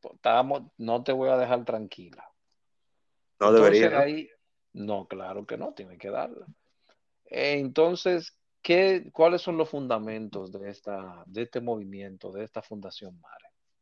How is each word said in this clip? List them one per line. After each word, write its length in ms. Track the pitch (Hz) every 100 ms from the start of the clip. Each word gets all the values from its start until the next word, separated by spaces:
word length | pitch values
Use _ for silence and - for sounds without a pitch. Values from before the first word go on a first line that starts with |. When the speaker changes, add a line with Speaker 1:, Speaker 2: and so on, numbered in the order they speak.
Speaker 1:
Estamos, 600 | - - - 117 135 139 117 _
no 280 | 113 120
te 80 | 123
voy 180 | 131 131
a 60 | 131
dejar 280 | 123 123
tranquila. 640 | 117 113 107 - 90 - - _ _ _ _ _ _ _ _ _ _ _
Speaker 2:
No 80 | 104
Speaker 1:
Entonces, 320 | 113 104 104
Speaker 2:
debería, 180 | 113 139
¿no? 60 |
Speaker 1:
ahí, 260 | 143 156 147 _ _ _ _
no, 340 | - 104 104 190
claro 380 | 95 95 98 104
que 100 | -
no, 160 | -
tiene 260 | 294 190 180
que 120 | 98
darla. 360 | 120 143 - - - _ _ _ _ _ _
Eh, 340 | _ 123 139 143
entonces, 760 | 135 127 165 180 185 180 165 _ _ _
¿qué, 480 | - 175 190 190 -
cuáles 300 | - 165 175
son 140 | - 165
los 120 | 156
fundamentos 840 | 147 131 113 107 110 110 101 95
de 180 | 98 101
esta, 540 | 98 - 101 92 87 85
de 160 | 95
este 180 | 117 127
movimiento, 680 | 120 110 98 98 98 95 98
de 140 | 95
esta 180 | 110 -
Fundación 580 | - 107 95 - 98 90
Mare, 280 | 80 - _ _ _ _